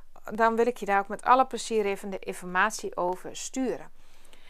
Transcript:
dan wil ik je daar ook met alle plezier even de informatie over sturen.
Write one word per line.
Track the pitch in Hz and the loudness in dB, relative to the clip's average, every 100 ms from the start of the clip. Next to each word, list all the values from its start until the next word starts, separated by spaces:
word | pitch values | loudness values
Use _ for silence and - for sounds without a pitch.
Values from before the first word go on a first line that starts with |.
| - - | -6 -14
dan | - 214 226 226 | -8 4 4 6
wil | 233 | 2
ik | 240 | 2
je | 202 | 2
daar | 196 | 2
ook | 196 | 2
met | 202 | -2
alle | - 254 262 | 6 6 6
plezier | 226 - 220 202 | 0 0 0 2
even | 196 202 | -2 -6
de | 190 | -8
informatie | - 185 180 185 208 - 196 - | -8 -8 -2 2 2 0 -8 -2
over | 180 185 156 113 | -2 -4 -8 -10
sturen. | - 262 254 160 78 - - - - - | -6 -2 -2 -4 -8 -14 -14 -14 -14 -14